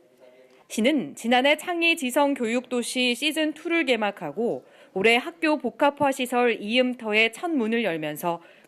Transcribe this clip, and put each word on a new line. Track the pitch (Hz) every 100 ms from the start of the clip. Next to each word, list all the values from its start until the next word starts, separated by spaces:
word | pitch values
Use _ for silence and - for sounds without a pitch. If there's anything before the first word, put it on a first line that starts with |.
| _ _ - _ - _ -
시는 | - 220 311 143
지난해 | - 226 247 277 302
창의 | - 339 330 330
지성 | 247 294 285
교육도시 | 269 220 240 247 247 226 254 247
시즌 | 240 302 302 311
투를 | 311 339 339
개막하고 | 269 233 208 196 156 156 233 139 - - -
올해 | 190 214 233
학교 | 320 - 311 302
복합화 | 240 - 285 285 285
시설 | 269 247 247 247 220
이음터의 | 208 247 254 247 220 214 226
첫 | - 349
문을 | 302 220 233
열면서 | 214 165 156 151 175 170 - -